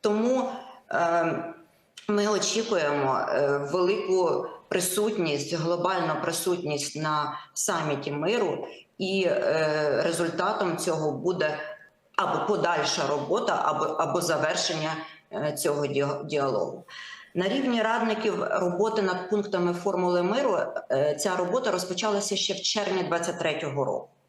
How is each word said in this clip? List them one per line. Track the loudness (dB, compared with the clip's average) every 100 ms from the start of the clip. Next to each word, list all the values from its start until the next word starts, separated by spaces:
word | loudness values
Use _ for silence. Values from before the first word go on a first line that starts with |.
Тому, | 2 2 2 2 0 -6 -12 -20 _
е, | 0 2 2 2 -2 -6 -12 -20 _ _ -20 -2
ми | 2 2
очікуємо, | 2 2 0 0 2 2 2 2 0 0
е, | 2 2 2 0
велику | 0 2 2 2 2 2 0 -4 -10 -4
присутність, | -2 0 0 0 2 0 0 -2
глобальну | -4 0 0 0 0 0 0
присутність | -2 -2 0 0 0 -2 -4 -2
на | 0 0 0 -6 -10
саміті | -4 -2 0 0 -2 -2
миру, | -2 0 2 2 0 -6 -12 -20 _
і, | 0 2 2
е, | 2 2 2 2 2 2 2
результатом | 2 2 -2 0 0 0 0 0
цього | 0 0 0
буде | -2 -2 0 0 -2 -8 -12 -18 _ _ -2
або | 0 0 0
подальша | 0 2 0 0 0 0
робота, | 0 0 0 0 0
або, | 0 0
або | -2 0 0 0
завершення, | 0 0 2 0 -2 -2 -4 -4 -8 -16 _
е, | -4 -4
цього | -2 0 0 0
діа-, | 0 0 -2
діалогу. | -2 -2 0 0 -2 -6 -14 -16 -16 -16 -8
На | -2 0
рівні | 0 0 2
радників | 2 2 2 0 0 0 0
роботи | 0 0 2 0 2
над | 0 0 0
пунктами | -2 0 0 0
формули | 0 -2 0 2 2
миру, | 2 2 2 2 0 -4 -2
е, | 2 2 2
ця | 0 0
робота | 0 0 0
розпочалася | 0 -2 -2 0 0 0 -2
ще | 0
в | -2
червні | -2 -2 0 0
двадцять | 0 0 -2 -2
третього | -2 -2 -2 -2
року | -2 -2 -6 _